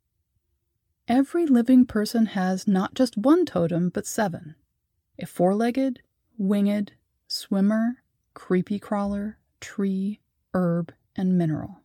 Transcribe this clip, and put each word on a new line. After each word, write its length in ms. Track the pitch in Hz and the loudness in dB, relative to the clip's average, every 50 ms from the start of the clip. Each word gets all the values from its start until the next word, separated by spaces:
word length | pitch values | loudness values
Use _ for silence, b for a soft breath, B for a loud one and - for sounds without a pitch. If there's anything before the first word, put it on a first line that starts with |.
| _ _ _ _ _ _ _ _ _ _ _ _ _ _ _ _ _ _ _ _ _ | _ _ _ _ _ _ _ _ _ _ _ _ _ _ _ _ _ _ _ _ _
Every 400 | - 233 262 277 - - 339 349 | 0 2 2 2 0 0 -2 2
living 380 | 302 262 233 233 247 262 254 254 | 4 4 4 6 6 6 6 6
person 420 | 240 - 214 208 214 - 233 220 | 4 2 -2 -2 0 0 0 0
has 400 | 190 - 196 185 185 185 185 - | 0 0 -2 -2 0 -2 -2 0
not 280 | - 196 185 196 - - | 0 2 2 0 -2 0
just 220 | - 262 247 - | -2 -2 0 0
one 280 | 208 202 262 311 370 349 | 0 2 4 4 4 4
totem, 460 | - - 180 170 165 175 165 175 180 | 0 0 -2 -2 0 0 -2 -2 -2
but 160 | - - - | -4 -6 -8
seven. 480 | - - - 214 196 165 - 170 151 151 _ _ _ _ _ _ _ _ _ _ _ _ - | -6 -4 -2 -2 -2 -4 -8 -14 -16 -20 _ _ _ _ _ _ _ _ _ _ _ _ -14
A 80 | - | -14
four-legged, 760 | - - - 175 185 196 208 233 240 233 262 269 269 247 - _ _ _ _ _ _ _ 226 | -12 -4 0 0 2 2 0 0 -2 0 -2 -2 -2 -4 -6 _ _ _ _ _ _ _ -6
winged, 540 | 202 190 208 202 202 202 208 208 202 - - _ _ _ _ _ _ | -2 -2 0 0 0 0 0 -2 -4 -8 -10 _ _ _ _ _ _
swimmer, 760 | - - - - - 202 196 196 202 214 220 226 233 247 - _ _ _ _ _ _ - | -12 -12 -10 -6 -4 -2 0 2 2 2 0 0 -2 -4 -6 _ _ _ _ _ _ -20
creepy 460 | - - - 185 185 180 - 202 196 | -16 -6 -2 0 0 0 -2 -6 -8
crawler, 600 | - - 214 202 202 202 202 202 202 214 214 _ _ _ _ - | -6 -6 -4 -4 -4 -4 -4 -4 -6 -8 -10 _ _ _ _ -20
tree, 600 | - - - - 196 196 190 190 190 202 208 - _ _ _ _ _ _ - | -20 -16 -8 -4 -2 -2 -2 -2 -4 -4 -6 -8 _ _ _ _ _ _ -2
herb, 380 | 185 180 175 170 170 170 - - _ _ _ - | 0 0 2 0 0 -2 -6 -10 _ _ _ -8
and 220 | - 190 185 185 180 | -4 0 2 2 2
mineral. 420 | 170 160 156 - - - - - _ | 2 0 -2 -4 -6 -10 -14 -18 _